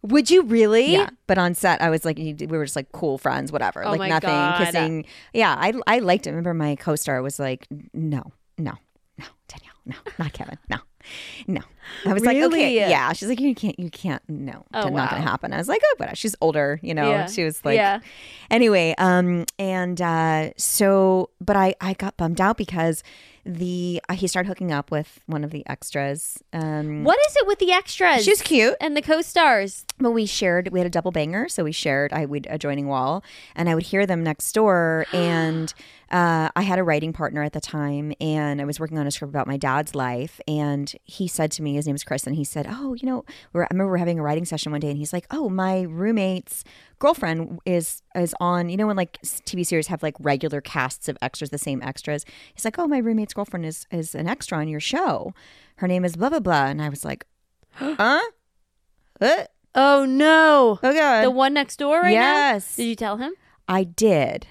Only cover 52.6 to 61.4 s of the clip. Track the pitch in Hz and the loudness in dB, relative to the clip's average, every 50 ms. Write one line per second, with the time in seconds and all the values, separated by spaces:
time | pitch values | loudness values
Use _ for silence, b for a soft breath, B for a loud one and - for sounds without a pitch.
52.6 | - 220 - - 349 302 294 262 226 226 226 220 214 - - - 208 - - 175 | -6 -6 -4 -2 -2 0 0 0 0 0 0 0 -2 -4 -6 -8 -8 -8 -8 -8
53.6 | 165 160 156 - - _ - 170 160 165 - - 156 156 220 285 - - 185 160 | -8 -8 -10 -12 -12 _ -8 -8 -6 -6 -8 -6 -4 -4 -6 -6 -6 -6 -6 -4
54.6 | 151 156 156 151 151 - - 311 370 311 160 - - - 190 b b b b b | -4 -4 -6 -6 -6 -4 -2 -2 0 0 -2 -2 -6 -10 -14 b b b b b
55.6 | b b b - 185 180 180 185 180 180 165 165 - - 320 320 208 180 170 147 | b b b -4 -2 0 0 0 0 -2 -2 -2 -2 0 0 0 0 2 2 2
56.6 | 135 135 143 151 151 151 139 139 - 156 139 - - _ _ _ _ _ _ _ | 2 0 -2 -4 -4 -6 -6 -8 -8 -8 -10 -10 -12 _ _ _ _ _ _ _
57.6 | _ _ _ - 277 285 311 - 302 233 277 320 - 466 _ _ _ _ _ _ | _ _ _ -8 -6 -6 0 2 2 4 4 2 0 -2 _ _ _ _ _ _
58.6 | _ _ _ _ _ _ _ _ _ _ _ - 196 247 320 381 - - _ _ | _ _ _ _ _ _ _ _ _ _ _ 0 2 2 2 2 0 -8 _ _
59.6 | _ _ _ 262 269 277 277 277 277 262 262 269 294 311 320 320 320 311 302 285 | _ _ _ 4 6 6 6 6 4 2 2 4 6 8 8 8 8 8 8 8
60.6 | 262 233 208 185 - 254 285 320 311 285 247 220 220 254 254 262 | 8 6 4 4 2 2 4 4 4 6 6 6 6 4 4 4